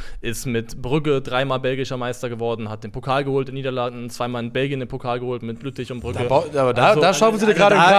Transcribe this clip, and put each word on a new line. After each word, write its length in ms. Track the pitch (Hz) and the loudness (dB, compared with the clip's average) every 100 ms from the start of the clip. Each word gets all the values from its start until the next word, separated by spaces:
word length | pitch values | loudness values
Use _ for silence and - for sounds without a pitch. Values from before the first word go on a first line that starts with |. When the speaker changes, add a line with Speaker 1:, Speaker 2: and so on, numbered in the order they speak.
| - - | -8 -8
Speaker 1:
ist 260 | 117 113 131 | -6 -6 -2
mit 360 | 117 113 - | -4 -4 -8
Brügge 400 | 123 151 151 135 | -2 0 0 -2
dreimal 400 | 120 123 139 131 | -2 -2 -2 -2
belgischer 340 | 127 131 127 131 | -2 -4 -4 -6
Meister 320 | 123 123 123 | -6 -6 -8
geworden, 400 | 117 117 117 107 | -4 -4 -4 -6
hat 140 | 107 | -10
den 80 | 110 | -10
Pokal 320 | 127 135 135 | -8 -4 -2
geholt 240 | 139 139 135 | 0 -2 -4
in 80 | 135 | -6
Niederlanden, 540 | 131 127 123 120 123 | -6 -4 -4 -6 -10
zweimal 340 | - 123 120 | -6 -4 -4
in 80 | 117 | -4
Belgien 300 | 127 135 135 | -2 -2 -4
den 80 | 120 | -6
Pokal 320 | 131 123 123 | -8 -4 -4
geholt 220 | 123 123 | -4 -6
mit 200 | 117 113 | -8 -10
Lüttich 300 | 139 127 123 | -10 -10 -10
und 80 | 123 | -8
Brügge. 180 | 117 98 | -6 -4
Speaker 2:
Da 60 | 123 | 2
bau-, 180 | 139 160 | 2 2
aber 200 | 143 127 | 0 2
da, 140 | 120 151 | 4 6
Speaker 1:
Also 100 | 208 | 6
Speaker 2:
da 140 | 170 | 4
schaffen 260 | 190 220 220 | 4 4 4
sie 60 | 214 | 4
dir 60 | |
Speaker 3:
Also 40 | 180 | 6
Speaker 2:
gerade 140 | 202 202 | 6 8
einen 60 | |
Speaker 3:
da, 60 | 180 | 8